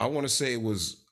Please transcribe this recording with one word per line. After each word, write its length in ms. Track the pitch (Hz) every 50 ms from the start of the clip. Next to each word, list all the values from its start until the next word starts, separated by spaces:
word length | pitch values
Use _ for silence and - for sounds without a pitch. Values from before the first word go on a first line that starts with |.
I 60 | 110
wanna 220 | 123 151 147 143 131
say 240 | - - 143 131 123
it 100 | 117 113
was, 420 | 110 104 92 82 80 - - _ _